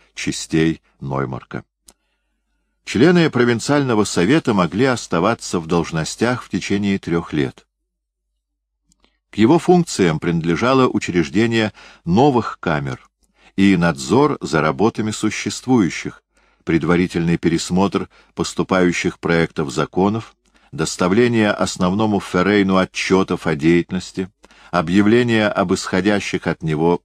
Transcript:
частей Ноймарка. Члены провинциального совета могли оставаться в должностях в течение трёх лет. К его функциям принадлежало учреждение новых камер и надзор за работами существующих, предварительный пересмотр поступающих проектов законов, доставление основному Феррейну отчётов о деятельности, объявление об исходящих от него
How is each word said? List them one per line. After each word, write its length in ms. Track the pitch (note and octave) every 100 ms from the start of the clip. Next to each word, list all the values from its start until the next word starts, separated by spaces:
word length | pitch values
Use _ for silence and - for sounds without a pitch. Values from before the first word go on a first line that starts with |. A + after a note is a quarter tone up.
| _
частей 680 | - - - - E2 E2 D#2 _ _
Ноймарка. 640 | C#2 C#2 C2 B1+ - A#1+ - _ _ _ _ _ _ _ _ _ _ _
Члены 440 | - - D#3 F3+ D#3
провинциального 760 | B2 A#2+ A#2 - D3 C3 G#2+
совета 500 | G#2 - F2+ D#3 B2+
могли 320 | G2+ F2 F#2+ C3+
оставаться 760 | A#2 - F2 G2 A2 - F#2
в 60 | D#2+
должностях 760 | F2 D#2 E2 D#2 - A#2 B2
в 60 | -
течение 500 | F#2+ - G2+ G2+ G2
трёх 360 | - E2+ -
лет. 320 | D2+ B1+ - _ _ _ _ _ _ _ _ _ _ _ _ _ _ _ _ _
К 80 | -
его 220 | A2 E3
функциям 600 | - F3+ E3 - F2 D#2
принадлежало 720 | E2+ E2+ D#2+ D#2+ A#2 C3+ B2+
учреждение 840 | G#2+ - F2 D2 F#2+ A#2 A2+ G#2+ - - - E2
новых 520 | F#2+ D3 A#2+ - -
камер 500 | - D#2 C2+ B1+ _ _ _ _ _ -
и 200 | G2 F#2
надзор 640 | F2 C#2+ C2 A2+ D3 C#3
за 220 | E2+ D#2
работами 480 | D2+ D2 A2 - G#2+
существующих, 1120 | G#2+ G#2+ - G#2+ - B2 B2+ F2 - - - _ _ _ _
предварительный 720 | - D#2+ D#2+ F2 F2+ F2 E2 E2+
пересмотр 720 | E2+ E2 - F2+ G2 F#2+ F2+ _ _
поступающих 840 | - E2+ - E2+ F#2 F2+ E2+ F2+ -
проектов 520 | E2 E2+ E2 - D2
законов, 640 | C2 C#2+ F2+ G2+ A2+ - _ _ _ _
доставление 760 | - D#2+ - F2+ G#2 B2 A#2 G#2
основному 720 | - F#2 - F2+ G2 A2 G2
Феррейну 560 | - F2+ F2+ G#2 F#2+ F#2+
отчётов 680 | F#2 - - F#2+ F#2+ F2 E2+
о 80 |
деятельности, 760 | D2+ D#2+ F2 E2+ F#2 - - F#2 _ - _ -
объявление 800 | F2 E2 F#2+ G#2 A#2 B2 A2 G#2+
об 240 | G2 F#2
исходящих 720 | F#2+ - F#2 F#2+ G2+ - F#2 F2
от 160 | D#2+
него 380 | D#2+ D2+ E2 F2